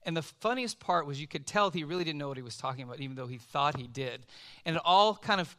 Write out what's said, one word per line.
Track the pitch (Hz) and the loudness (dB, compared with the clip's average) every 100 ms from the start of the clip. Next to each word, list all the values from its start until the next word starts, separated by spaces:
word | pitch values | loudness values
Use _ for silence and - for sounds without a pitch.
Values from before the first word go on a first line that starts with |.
And | - 165 | -6 -4
the | |
funniest | 151 - 220 254 240 - | -6 -2 -2 0 -4 -4
part | - 175 147 | 0 0 0
was | 139 | -6
you | 151 | -6
could | 156 | -8
tell | 139 208 196 | -2 2 2
he | 175 | 0
really | 147 180 | -4 -2
didn't | 165 147 | -2 -4
know | 143 | -6
what | 135 | -8
he | |
was | 120 - | -10 -6
talking | 127 127 | -6 -6
about, | 123 123 | -8 -10
even | 135 131 | -10 -8
though | 123 | -10
he | 123 | -10
thought | - 147 143 139 | -6 0 2 0
he | 123 | -6
did. | 127 131 117 - - - - | -6 -6 -8 -14 -20 -20 -10
And | 170 160 | -4 0
it | |
all | 170 190 214 - | 6 8 8 4
kind | - 196 | 0 0
of | 170 | 0